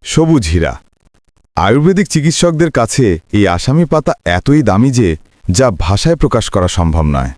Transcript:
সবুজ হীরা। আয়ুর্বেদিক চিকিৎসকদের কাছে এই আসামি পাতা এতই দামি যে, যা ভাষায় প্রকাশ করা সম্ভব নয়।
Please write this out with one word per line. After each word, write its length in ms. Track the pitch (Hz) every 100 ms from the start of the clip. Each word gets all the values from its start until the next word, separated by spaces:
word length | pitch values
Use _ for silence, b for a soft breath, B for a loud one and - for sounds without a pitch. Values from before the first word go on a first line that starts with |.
| -
সবুজ 380 | - 160 156 85
হীরা। 260 | 87 76 62 _ _ _ _ _ _ _ -
আয়ুর্বেদিক 500 | 196 131 160 190 190
চিকিৎসকদের 640 | 160 147 - 175 156 170
কাছে 340 | 139 113 - 117 82 _
এই 120 | 104 98
আসামি 380 | 87 - 147 170
পাতা 280 | 156 - - -
এতই 320 | 90 - 151
দামি 260 | 113 95 131
যে, 180 | 127 95 78 - _ -
যা 180 | 90 127 90
ভাষায় 380 | - 101 160 165
প্রকাশ 260 | 143 117 -
করা 200 | 101 90 -
সম্ভব 280 | 82 80 76
নয়। 240 | 71 65